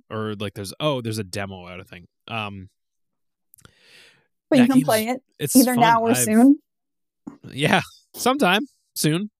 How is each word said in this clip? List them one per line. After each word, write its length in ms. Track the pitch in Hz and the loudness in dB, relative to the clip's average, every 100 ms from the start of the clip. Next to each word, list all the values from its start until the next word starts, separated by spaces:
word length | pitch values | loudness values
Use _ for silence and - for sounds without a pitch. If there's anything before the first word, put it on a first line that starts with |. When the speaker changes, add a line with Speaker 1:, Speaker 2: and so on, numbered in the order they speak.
| - | -12
Speaker 1:
or, 240 | 110 107 101 | -8 -8 -8
like, 140 | 101 | -10
there's, 160 | - 95 - | -10 -14 -6
oh, 220 | 151 131 | -4 -4
there's 160 | 113 110 | -6 -8
a 40 | |
demo 440 | 95 104 98 95 87 | -8 -10 -10 -12 -16
out, 120 | 90 | -18
I 40 | |
think. 240 | 90 90 85 _ - | -18 -20 -20 _ -12
Um, 420 | 113 104 98 92 _ _ _ _ _ _ _ _ _ _ _ _ - - _ _ _ - | -10 -10 -12 -18 _ _ _ _ _ _ _ _ _ _ _ _ -20 -20 _ _ _ 0
Speaker 2:
But 80 | 269 | 4
you 40 | |
Speaker 1:
that 40 | 240 | 6
Speaker 2:
can 80 | 262 | 4
Speaker 1:
game's, 80 | |
Speaker 2:
play 220 | 262 220 220 | 2 0 -2
it 160 | 254 _ - | -8 _ -10
Speaker 1:
it's 160 | 147 | -2
Speaker 2:
either 180 | 262 240 | 0 2
Speaker 1:
fun. 80 | 240 | 2
Speaker 2:
now 200 | 233 233 | 4 4
or 100 | 226 | 2
Speaker 1:
I've 60 | 247 | 0
Speaker 2:
soon. 420 | 226 220 269 302 _ _ _ _ _ _ - - - | 2 6 6 4 _ _ _ _ _ _ -20 -20 -14
Speaker 1:
Yeah, 300 | 127 156 180 - - _ | -4 0 0 -2 -18 _
sometime 540 | - 233 277 180 202 285 _ _ | -4 -2 2 2 0 -4 _ _
soon. 360 | - 151 170 208 | -2 0 0 -4